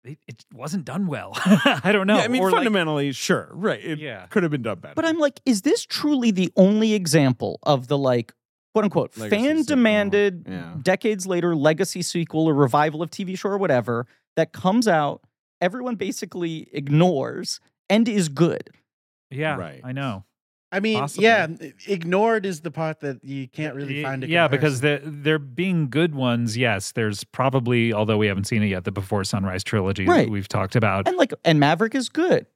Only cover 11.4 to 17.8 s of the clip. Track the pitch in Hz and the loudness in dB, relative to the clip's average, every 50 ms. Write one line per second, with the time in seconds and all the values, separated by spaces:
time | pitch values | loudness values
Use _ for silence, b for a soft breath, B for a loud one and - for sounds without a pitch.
11.4 | 165 175 170 151 139 156 160 156 190 - - 180 170 - - 175 165 - - 156 | 0 0 0 4 2 2 2 2 -2 -4 -4 -8 -8 -4 -2 -4 -4 -2 0 0
12.4 | 160 160 147 139 143 131 131 147 151 156 147 151 170 156 - - 196 180 185 180 | 2 2 4 4 4 4 4 2 2 2 -2 -6 -8 -8 -8 -10 -8 -8 -8 -6
13.4 | - 196 202 202 196 170 135 123 107 123 120 117 123 _ _ _ _ _ _ - | -4 -4 -2 0 0 2 2 2 0 -2 -4 -4 -6 _ _ _ _ _ _ -2
14.4 | 160 - - - - 185 202 240 240 220 175 156 147 143 - - _ _ _ _ | -2 -2 -4 -2 0 2 2 2 2 4 2 2 2 -2 -4 -8 _ _ _ _
15.4 | _ _ _ _ 175 185 190 254 247 254 240 180 185 190 - - 220 175 - 180 | _ _ _ _ -2 -2 -2 -4 -6 -6 -6 -6 -6 -8 -6 -8 -12 -10 -8 -6
16.4 | 170 170 160 160 - _ - 143 143 139 143 156 175 185 170 135 127 117 123 147 | -6 -6 -6 -8 -12 _ -10 -10 -4 0 2 4 4 4 2 0 -4 -6 -8 -10
17.4 | - - - - _ _ _ _ | -10 -10 -10 -12 _ _ _ _